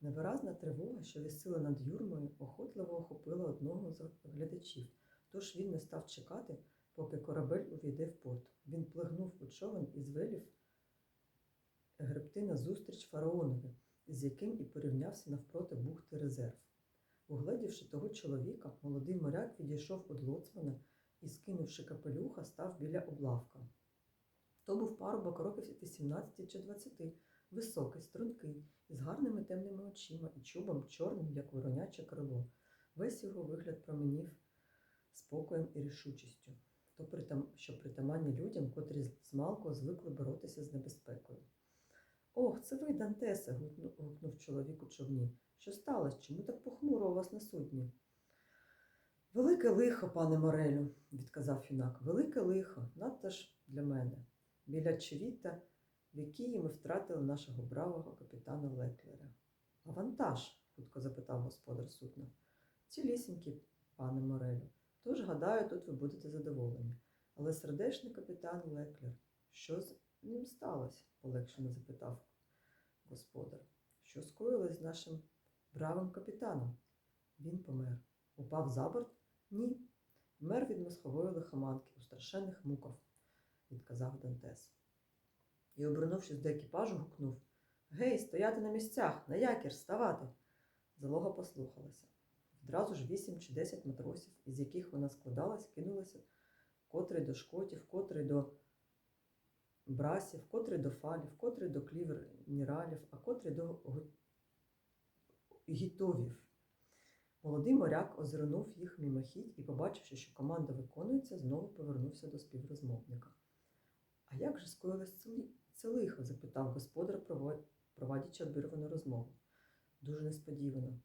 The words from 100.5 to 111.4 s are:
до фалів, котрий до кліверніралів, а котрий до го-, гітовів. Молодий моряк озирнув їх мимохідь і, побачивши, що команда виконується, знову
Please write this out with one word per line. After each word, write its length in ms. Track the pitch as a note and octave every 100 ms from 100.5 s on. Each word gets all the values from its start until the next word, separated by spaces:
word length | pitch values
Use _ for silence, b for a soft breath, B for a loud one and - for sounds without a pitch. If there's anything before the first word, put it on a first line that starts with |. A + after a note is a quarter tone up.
| A3+ A3+ F3
до 120 | C#3
фалів, 460 | B2 D3+ E3 D3 -
котрий 320 | A#3 A#3 F3
до 140 | C#3
кліверніралів, 1160 | - D#3+ E3+ C#3 - - - C#3+ C3+ D3 E3 D#3 -
а 60 | C3+
котрий 380 | - A#3+ F3+
до 120 | C#3+ E3+
го-, 400 | - - B2+ - - _ _ _ _ _ _ _ _ _ _ _ _ _ - -
гітовів. 680 | D3 F#3 F#3 F#3+ C#3 A#2 - - _ _ _ _ b b b b b
Молодий 320 | D3+ D3 A3+
моряк 440 | C4+ E3 D#3 G3 -
озирнув 560 | C#3+ D#3 D3 E3+ G#3+ -
їх 220 | F3+ -
мимохідь 560 | C#3+ C3 B2+ F#3+ A3+ -
і, 60 |
побачивши, 540 | C3 C3 F3+ G3 - C3
що 180 | -
команда 380 | - C#3 E3 C3+
виконується, 640 | B2+ B2 - G3 C4+ C4
знову 300 | F#3+